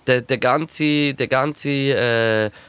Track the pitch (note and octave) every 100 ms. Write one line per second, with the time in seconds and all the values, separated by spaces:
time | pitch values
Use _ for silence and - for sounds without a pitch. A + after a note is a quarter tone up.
0 | - B2 A#2 B2+ B2 C#3+ D#3+ - D3+ D3
1 | C#3+ C3+ A#2+ C3 D3 D3 C#3+ C#3 C3+ A#2
2 | A#2+ A2+ A2+ A2 G#2+ -